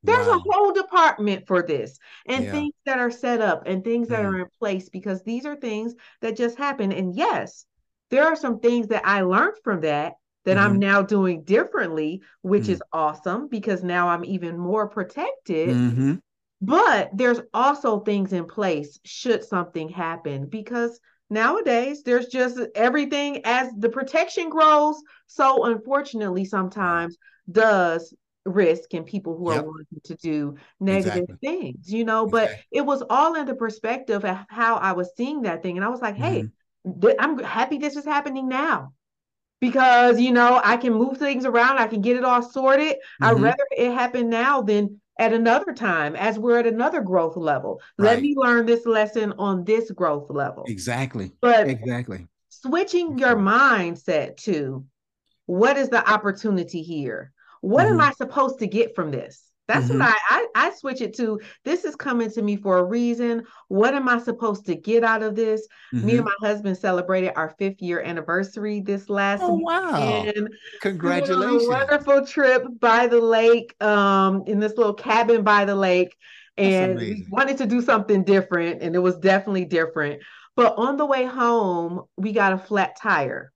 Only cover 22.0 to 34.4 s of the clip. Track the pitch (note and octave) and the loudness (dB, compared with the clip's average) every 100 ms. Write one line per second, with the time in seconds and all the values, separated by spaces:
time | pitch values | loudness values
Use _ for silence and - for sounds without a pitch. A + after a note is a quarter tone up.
22 | B3 A#3+ B3 B3+ B3+ B3 A#3 G#3 A#3+ D4 | 0 0 0 -2 -2 -2 -8 0 2 2
23 | C#4+ C#4+ C#4+ C#4+ A3 B3 B3+ G#3 A3+ A#3+ | -2 -2 -4 -4 -2 -2 -2 -2 -2 -2
24 | C4+ D#4+ E4+ - E4 D#4 D#4 D4+ D4+ D4+ | -2 -2 0 -4 -4 4 6 6 4 -2
25 | _ _ _ - C4+ C#4 A#3 A3 A#3 C#4 | _ _ _ 0 2 4 0 -2 -2 -2
26 | C#4 A3+ G3+ F3+ F#3+ G3+ F#3 G#3 F3+ E3+ | -2 -6 -4 -4 -2 -4 -4 -4 -2 -2
27 | E3+ E3+ _ _ - F#3 A3 G3 F3 E3 | -4 -10 _ _ -2 4 4 4 2 0
28 | E3+ _ _ _ - F#3 F3 E3 - E3+ | -6 _ _ _ -2 2 4 2 -2 -10
29 | D#3+ G3+ E3 E3 E3+ D#3 D#3 D#3 D3+ D#3 | -8 -8 -8 -6 -2 -2 -4 -12 -18 -20
30 | - D#3+ E3 D3+ C#3+ C#3 _ _ F#3+ G3 | -18 -12 -6 -4 -4 -10 _ _ -2 0
31 | F#3 F3+ F3+ - C4+ F4+ A3+ B2+ F3+ A3 | 0 -2 -4 -8 -6 -6 -8 -12 -8 -4
32 | A3+ A3 G#3+ A3+ G#3+ - _ C#4 C#4 C#4 | -2 0 0 0 0 -4 _ -4 -2 -4
33 | B3 B3+ D#4+ D#4+ C4+ - A3+ G#3 A3 C4 | 0 2 2 0 -6 -6 -6 -6 -6 -6
34 | B3+ G3+ G3 F#3+ | -4 -4 -2 -6